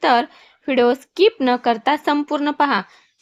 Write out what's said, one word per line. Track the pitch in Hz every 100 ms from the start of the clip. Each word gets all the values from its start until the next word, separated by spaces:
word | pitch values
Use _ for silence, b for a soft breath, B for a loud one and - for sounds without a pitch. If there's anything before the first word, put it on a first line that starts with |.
तर | 320 240 302 b b b -
व्हिडिओ | 247 240
स्किप | 254 - - 415 -
न | 254 247
करता | 247 226 - 294
संपूर्ण | - 294 294 294 294
पहा. | 294 285 208 - b b _